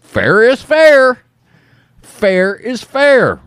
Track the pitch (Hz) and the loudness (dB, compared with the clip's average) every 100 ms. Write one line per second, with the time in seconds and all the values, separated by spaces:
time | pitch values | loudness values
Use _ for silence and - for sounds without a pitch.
0 | _ - 107 196 233 262 - 311 311 277 | _ -6 -2 0 0 -2 -4 0 2 4
1 | 262 247 _ _ _ _ _ _ _ _ | 0 -4 _ _ _ _ _ _ _ _
2 | - - 196 185 190 196 240 247 - 269 | -20 -6 -2 -2 -2 -6 -10 -12 -10 -2
3 | 285 262 143 82 | 0 2 0 -6